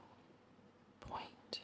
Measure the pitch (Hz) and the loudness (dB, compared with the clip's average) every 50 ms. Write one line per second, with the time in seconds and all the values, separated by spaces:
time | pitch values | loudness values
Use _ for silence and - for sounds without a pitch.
0 | - - - - - - - - - - - - - - - - - - - - | -6 -6 -8 -10 -12 -12 -12 -14 -14 -14 -14 -14 -14 -14 -14 -14 -14 -14 -8 -4
1 | - - - - - - - - - - - - | 2 4 6 6 6 4 0 -6 2 4 4 4